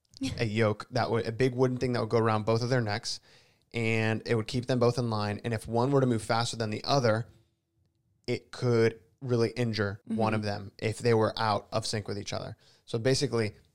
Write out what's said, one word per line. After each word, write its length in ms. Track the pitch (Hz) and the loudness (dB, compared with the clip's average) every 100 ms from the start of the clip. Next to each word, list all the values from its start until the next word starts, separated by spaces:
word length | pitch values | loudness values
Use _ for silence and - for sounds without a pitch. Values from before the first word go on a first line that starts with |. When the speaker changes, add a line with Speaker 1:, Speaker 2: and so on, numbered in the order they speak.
| _ - | _ -10
Speaker 1:
<laughs> 160 | 269 - | -6 -2
Speaker 2:
a 60 | 113 | 0
yoke 420 | 110 107 104 - | 2 2 0 -4
that 180 | 117 104 | -2 0
would, 140 | 113 110 | 0 -2
a 60 | |
big 220 | 110 131 123 | 0 0 2
wooden 220 | 127 123 | 0 0
thing 160 | 131 | -2
that 60 | 120 | -2
would 80 | 110 | 0
go 80 | 117 | 2
around 260 | 110 110 107 | 2 2 2
both 160 | 113 | 0
of 80 | 120 | 0
their 120 | 127 | 0
necks, 380 | 107 104 - - _ - _ _ _ | 0 -4 -6 -10 _ -20 _ _ _
and 480 | 117 113 113 110 110 - | -4 0 2 2 0 0
it 100 | 117 | 0
would 120 | 110 | 0
keep 180 | 127 123 | -4 0
them 140 | 127 | 2
both 180 | 120 117 | 2 2
in 120 | 120 | -2
line. 300 | 107 104 104 | -2 -2 -4
And 100 | 120 | -4
if 140 | 110 - | -4 -2
one 240 | 117 131 | 0 2
were 100 | 143 | 4
to 60 | 127 | 4
move 160 | 110 | 2
faster 340 | - 113 117 113 | 0 0 -2 -4
than 120 | 110 | -6
the 120 | 107 | -4
other, 440 | - 139 120 110 - - _ _ _ _ _ _ _ _ - | 0 2 2 2 -2 -12 _ _ _ _ _ _ _ _ -6
it 260 | 120 - | -6 -6
could 480 | - 127 113 113 113 _ _ | -4 2 4 4 0 _ _
really 280 | 127 120 113 | -2 2 2
injure 500 | - 120 107 101 104 - | 0 -2 0 -2 -4 -6
one 280 | 110 110 | -2 0
of 80 | 110 | 0
Speaker 1:
Mm-hmm. 60 | 104 | -2
Speaker 2:
them 240 | 101 98 - | -6 -10 -6
if 200 | 107 104 | -4 0
they 140 | 120 | 2
were 200 | 113 107 - | 4 4 0
out 300 | 110 101 - | 0 -2 -2
of 140 | 113 - | -6 -4
sync 220 | 110 - | -4 -6
with 100 | 101 | -8
each 160 | 104 | -6
other. 220 | 101 - 113 _ _ - | -8 -8 -14 _ _ -8
So 120 | 117 | -2
basically, 540 | 123 131 131 117 104 - _ | 0 2 0 0 -2 -4 _